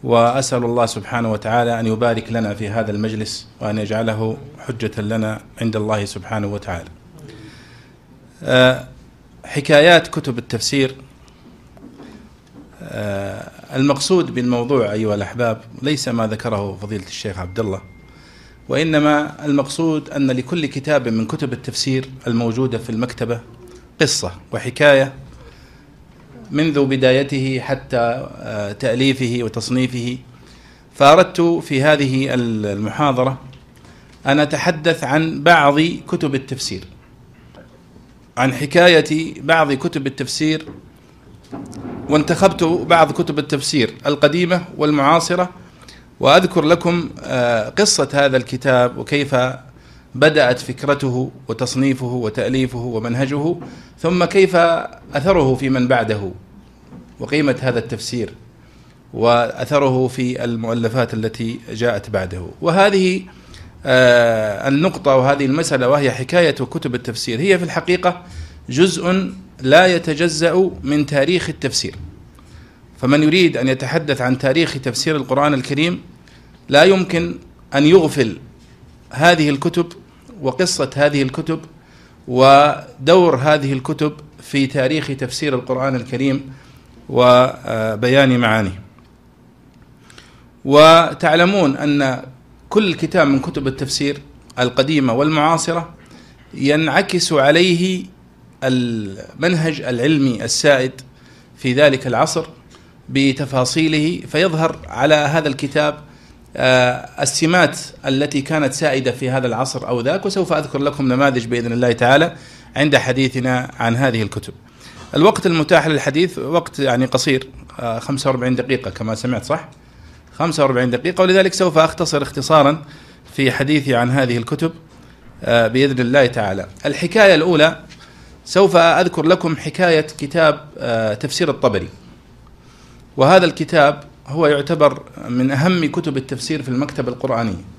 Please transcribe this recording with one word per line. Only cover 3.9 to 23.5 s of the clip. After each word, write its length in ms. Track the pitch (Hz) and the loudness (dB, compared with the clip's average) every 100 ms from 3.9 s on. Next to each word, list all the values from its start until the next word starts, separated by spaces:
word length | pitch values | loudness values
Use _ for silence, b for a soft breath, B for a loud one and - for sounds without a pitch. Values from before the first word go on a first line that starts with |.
| 107 113 107 110 113 - - | -4 -4 -4 -4 -6 -14 -18
حجة 420 | - 113 110 - | -12 -8 -6 -6
لنا 400 | 104 110 107 107 - - | -6 -4 -6 -8 -16 -8
عند 140 | 117 107 | -6 -4
الله 300 | 107 107 101 | -2 -4 -4
سبحانه 420 | 104 92 110 104 | -10 -8 -6 -6
وتعالى. 420 | 101 - 87 82 - - - B B B B B B B B _ - - - | -8 -10 -12 -12 -20 -20 -20 B B B B B B B B _ -20 -20 -14
آه، 440 | - 127 127 127 - - - _ _ - - | -2 4 4 2 -8 -20 -20 _ _ -20 -8
حكايات 600 | - 139 147 160 170 170 | -8 4 6 8 6 4
كتب 300 | - 143 120 | -8 -6 -8
التفسير. 580 | - 113 - 139 131 135 - - - _ - - - - - - B B B - _ - - - | -6 -6 -2 0 -2 -4 -20 -20 -20 _ -20 -20 -20 -20 -20 -20 B B B -20 _ -20 -20 -20
آه، 680 | 170 - 104 98 98 98 - - - 131 | -16 -10 -8 -6 -8 -12 -16 -20 -10 -2
المقصود 580 | 139 139 - 185 131 | 0 0 0 0 0
بالموضوع 580 | 123 123 123 120 139 107 | -4 -2 -2 0 0 0
أيها 240 | 107 107 104 | -2 -2 -2
الأحباب 460 | 95 120 120 110 - - | -4 -4 -4 -4 -10 -8
ليس 260 | 135 143 - | -6 -4 -4
ما 200 | 117 110 | -4 -4
ذكره 500 | 107 120 107 101 92 | -4 -6 -4 -6 -8
فضيلة 260 | 101 104 92 | -10 -10 -10
الشيخ 320 | - 107 92 | -10 -10 -8
عبد 200 | 90 101 | -10 -6
الله، 220 | 107 95 - - b b b b b b - | -6 -6 -10 -20 b b b b b b -6
وإنما 760 | 131 160 151 151 147 151 - 151 | -4 0 2 2 0 -2 -8 -2
المقصود 640 | 143 143 - 165 156 147 | -2 -2 -4 -2 -2 -6
أن 220 | 143 135 | -2 -2
لكل 340 | 127 127 175 143 | -2 -4 -4 -4
كتاب 420 | 139 131 147 120 | -6 -2 -2 0
من 200 | 113 113 | -2 -4
كتب 260 | 156 143 | -4 -6
التفسير 560 | 120 - - - 131 131 - - | -6 -10 -6 -2 -2 -4 -10 -4
الموجودة 500 | 117 117 113 131 113 | -2 -2 -2 -2 -4
في 120 | - | -6
المكتبة 500 | 110 123 - 117 117 - | -6 -6 -6 -6 -6 -10